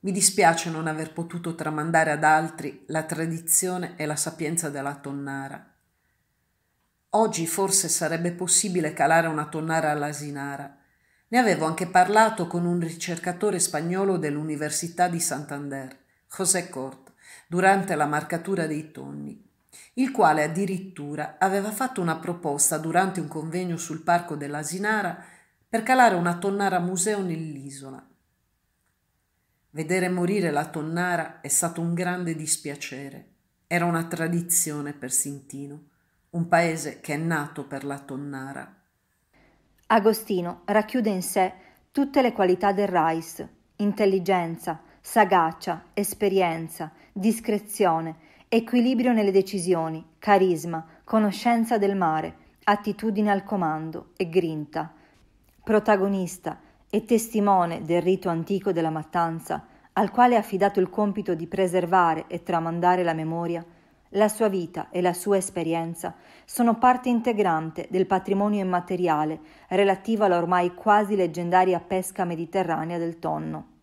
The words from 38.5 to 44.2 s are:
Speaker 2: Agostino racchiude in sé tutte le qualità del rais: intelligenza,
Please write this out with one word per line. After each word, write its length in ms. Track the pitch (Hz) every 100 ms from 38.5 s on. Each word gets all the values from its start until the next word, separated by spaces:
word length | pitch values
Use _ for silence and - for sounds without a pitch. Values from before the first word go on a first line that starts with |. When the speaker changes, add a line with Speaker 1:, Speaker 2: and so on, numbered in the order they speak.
| 135 - _ _ _ _ _ _ _ _ _ _ _ _
Speaker 2:
Agostino 720 | 220 208 220 - 190 175 -
racchiude 460 | - 208 214 254 220
in 120 | 190
sé 320 | 180 202 185 - - _ _
tutte 300 | - 277 285
le 100 | 247
qualità 400 | 226 185 180 202
del 160 | 196 202
rais: 580 | 180 160 165 165 - - _ _ _
intelligenza, 1040 | 208 202 202 190